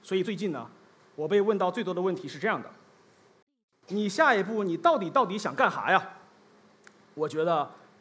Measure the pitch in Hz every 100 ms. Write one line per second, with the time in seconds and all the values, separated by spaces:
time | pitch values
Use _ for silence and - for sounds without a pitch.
0 | - 190 185 180 196 139 117 - _ _
1 | _ - 156 202 202 202 185 208 185 180
2 | 185 175 - 147 196 160 - - _ _
3 | _ _ _ _ _ _ _ _ - 196
4 | 208 190 302 220 190 220 196 170 339 294
5 | 170 269 208 208 180 135 226 - 110 190
6 | - - - _ _ _ _ _ - _
7 | _ - 151 156 165 160 135 - - _